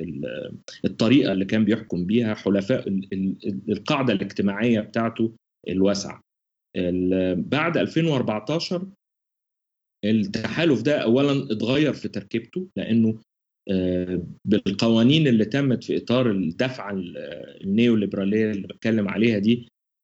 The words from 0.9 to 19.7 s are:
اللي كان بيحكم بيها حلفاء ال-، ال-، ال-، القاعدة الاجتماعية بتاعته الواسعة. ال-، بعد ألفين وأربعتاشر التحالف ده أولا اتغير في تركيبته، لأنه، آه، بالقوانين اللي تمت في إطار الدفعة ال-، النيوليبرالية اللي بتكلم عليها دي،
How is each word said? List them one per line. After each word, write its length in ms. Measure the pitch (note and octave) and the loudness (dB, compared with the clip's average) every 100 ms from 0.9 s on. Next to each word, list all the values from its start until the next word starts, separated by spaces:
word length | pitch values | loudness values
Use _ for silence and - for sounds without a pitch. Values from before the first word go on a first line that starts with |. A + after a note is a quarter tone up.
| - A2+ C#3 - | 0 4 6 4
اللي 120 | F#2+ | 0
كان 200 | G2 A2 | 0 2
بيحكم 420 | G#2 A2+ - F2 F2+ | 2 0 -2 -4 0
بيها 280 | A#2 A2 | 0 0
حلفاء 540 | G#2+ G2 G2 G2 C3 G2+ | -2 0 0 0 -2 -2
ال-، 200 | F#2+ - | -4 -4
ال-، 240 | F#2+ F#2+ - A2 | -4 -4 -4 -6
ال-، 140 | F#2+ G#2+ | -6 -4
القاعدة 400 | F#2+ - D3 C3 | -4 -2 0 0
الاجتماعية 680 | G2 G2+ - G2 G2 A#2+ A2 | 0 -2 -2 -2 0 2 2
بتاعته 520 | A2 A#2 A2+ A2+ A2+ - _ _ - | 0 -4 -2 -2 -4 -4 _ _ -4
الواسعة. 520 | F2+ G2 G2 C#2+ - _ _ _ _ _ F#2+ | 2 2 2 -6 -14 _ _ _ _ _ -4
ال-، 580 | F2+ F2+ F#2 F#2 F#2 F2+ | -2 0 2 2 0 -2
بعد 340 | - C#3+ E3 D#3 | -2 -2 0 0
ألفين 300 | - D#3+ E3 | 0 0 0
وأربعتاشر 800 | C3 G#2+ G#2+ - E3 - F3+ F#3+ - _ _ _ _ _ _ _ _ _ _ | 0 -2 -4 -4 -4 -4 -6 -8 -14 _ _ _ _ _ _ _ _ _ _
التحالف 800 | G#2+ A2 G2 A2+ - D3 E3+ A#2 | 0 0 0 -4 -4 0 2 2
ده 160 | C3+ D3 | 2 0
أولا 540 | A2+ B2+ C#3+ C#3 - | 2 4 4 0 -2
اتغير 400 | G#2+ A2 C#3+ D3 | -4 0 2 0
في 160 | G#2 G2+ | -2 -6
تركيبته، 600 | G2+ - A2+ - F3+ F#3 G2 | -8 -6 -6 -6 -10 -8 -8
لأنه، 420 | E2+ A2+ A2+ A2 _ _ _ _ - | 0 2 2 0 _ _ _ _ -4
آه، 520 | F#2+ F2+ F2+ F2+ F2 E2 - F#2 | 0 0 0 -2 -4 -6 -8 0
بالقوانين 800 | G#2 F#2+ F#2+ A#2 A2+ A#2+ D#3+ D3 | 0 0 0 2 6 6 6 4
اللي 180 | A2+ | 4
تمت 400 | G#2 C#3 C#3 A#2 | 2 0 0 0
في 120 | - D2+ | -2 -4
إطار 340 | - B2 A#2+ | 0 2 2
الدفعة 600 | G2 D#2+ F2 C3 - G2+ | 0 -2 -2 -4 -4 -8
ال-، 240 | G2 F2 D2+ C#2+ D2 C2+ - | -8 -8 -12 -12 -14 -16 -10
النيوليبرالية 880 | F#2+ G#2+ A#2+ A2 F#2+ G2 G2 G#2+ G#2+ | -2 2 4 4 2 0 0 0 0
اللي 160 | G2 F#2+ | -2 -8
بتكلم 420 | - A2+ A2 G2 | -6 -2 0 0
عليها 300 | F#2 A#2 G#2 | 2 2 2
دي، 300 | G#2 A#2+ - | 2 0 -2